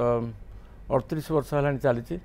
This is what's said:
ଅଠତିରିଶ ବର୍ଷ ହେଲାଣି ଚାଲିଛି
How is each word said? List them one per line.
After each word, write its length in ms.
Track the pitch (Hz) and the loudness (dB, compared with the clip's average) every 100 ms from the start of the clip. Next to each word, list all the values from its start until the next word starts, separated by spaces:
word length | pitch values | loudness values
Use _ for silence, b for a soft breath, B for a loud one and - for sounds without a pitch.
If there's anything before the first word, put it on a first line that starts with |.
| 120 117 117 107 - b b b - | 2 2 0 -6 -14 b b b 0
ଅଠତିରିଶ 420 | 127 - 160 - | 0 2 -4 0
ବର୍ଷ 220 | 156 131 | 0 2
ହେଲାଣି 240 | 147 143 135 | 2 2 2
ଚାଲିଛି 420 | 135 120 120 175 | 2 2 0 -8